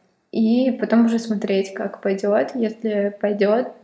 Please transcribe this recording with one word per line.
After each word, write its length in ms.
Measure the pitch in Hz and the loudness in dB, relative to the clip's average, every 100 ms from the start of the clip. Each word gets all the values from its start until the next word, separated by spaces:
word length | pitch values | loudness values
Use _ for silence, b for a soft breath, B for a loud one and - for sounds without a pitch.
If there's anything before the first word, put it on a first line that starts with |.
| _ _ - | _ _ -8
и 380 | 240 220 240 262 | 0 2 4 2
потом 340 | 233 214 233 226 | 0 2 4 4
уже 120 | 226 | 2
смотреть, 560 | 226 202 202 196 196 | -2 -4 0 -2 -2
как 260 | 196 202 - | -6 -8 -6
пойдёт. 500 | 202 196 202 214 262 | -4 -2 0 0 0
Если 640 | 262 226 220 220 208 202 202 | -2 -4 -4 -4 -2 -2 -2
пойдёт, 480 | 202 202 202 226 254 - | -2 0 2 2 -2 -10